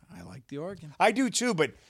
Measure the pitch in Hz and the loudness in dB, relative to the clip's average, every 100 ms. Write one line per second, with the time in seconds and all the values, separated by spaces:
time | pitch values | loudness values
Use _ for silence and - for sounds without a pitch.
0 | _ 87 87 107 - 139 175 202 151 - | _ -18 -16 -18 -14 -12 -10 -12 -14 2
1 | 196 233 254 - 247 180 139 - _ | 4 4 0 2 0 2 0 -2 _